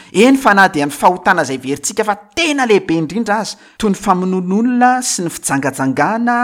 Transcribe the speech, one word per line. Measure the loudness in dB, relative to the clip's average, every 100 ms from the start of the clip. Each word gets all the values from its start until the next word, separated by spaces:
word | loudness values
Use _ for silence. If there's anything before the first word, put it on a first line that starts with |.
| -6
eny | 2 4 4
fa | 4
na | 4 4
dia | 2 -4
ny |
fahotana | 0 0 2 0 0
izay | -2 -4
veritsika | -6 -6 -4 -4 -2
fa | -4
tena | -6 -4 -2 0 2
lehibe | 2 2 -2
indrindra | -2 -4 -2 -4
aza, | -4 -12 -18 -6
toy | -4
ny | -2
famonoan'olona | 0 0 0 -2 0 0 0 2 2 2
sy | -2 -4 -6
ny |
fijangajangana | -6 -4 -4 -2 -2 -2 0 0 0 -2 0